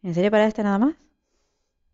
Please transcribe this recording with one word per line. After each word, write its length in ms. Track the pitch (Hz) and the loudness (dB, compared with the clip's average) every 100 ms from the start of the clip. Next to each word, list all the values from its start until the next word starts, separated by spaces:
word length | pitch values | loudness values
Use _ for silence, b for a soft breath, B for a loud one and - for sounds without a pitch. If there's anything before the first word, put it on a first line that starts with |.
| 185 | -6
¿En 80 | |
serio 160 | 170 196 | -2 0
para 160 | 214 214 | 2 2
este 160 | 214 | 0
nada 160 | 208 196 | -2 0
más? 180 | 254 330 _ _ _ _ _ _ _ _ _ | 0 -2 _ _ _ _ _ _ _ _ _